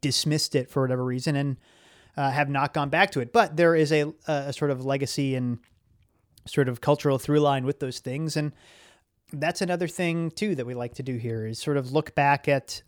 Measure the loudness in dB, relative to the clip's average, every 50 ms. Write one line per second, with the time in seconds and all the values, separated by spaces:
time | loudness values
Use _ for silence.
0 | -2 0 0 0 0 2 0 0 0 0 0 -2 -2 0 0 0 0 0 0 0
1 | -2 -2 -2 -2 -2 -2 0 0 0 -2 -4 -6 _ _ _ _ _ -20 -20 -20
2 | _ _ -6 -2 -2 0 0 0 0 0 0 -2 -2 0 -2 -2 -2 0 2 2
3 | 2 2 2 -2 -2 2 4 4 4 4 4 4 4 6 6 6 4 4 4 2
4 | 2 0 -4 _ -6 -4 -2 -2 -2 -4 -4 -2 0 0 0 0 -2 -2 -2 -2
5 | -2 -2 -2 -2 0 0 0 0 -2 -2 -4 -6 _ _ _ _ _ _ _ _
6 | _ _ _ _ _ _ _ _ -12 -4 0 0 0 0 0 -2 2 2 2 2
7 | 2 0 0 0 0 2 2 4 4 4 2 2 0 -2 -4 -4 -6 -8 -8 -8
8 | -8 -8 -6 -4 -4 -4 -2 -2 -4 -4 -6 _ -20 -20 -20 -20 -20 -20 _ _
9 | _ _ _ _ _ -14 -8 -4 -4 -4 -2 -2 -2 -2 -2 -2 -2 -4 -2 -2
10 | -2 0 0 -2 -2 -4 -4 -4 -4 -2 -2 -4 -4 -6 -6 -6 -8 -8 -8 -8
11 | -8 -6 -6 -4 -4 -4 -4 -4 -4 -6 -8 -6 -2 -2 0 -2 0 0 0 -2
12 | -2 0 0 2 4 4 4 4 2 0 0 0 0 -6 -14 -14 -12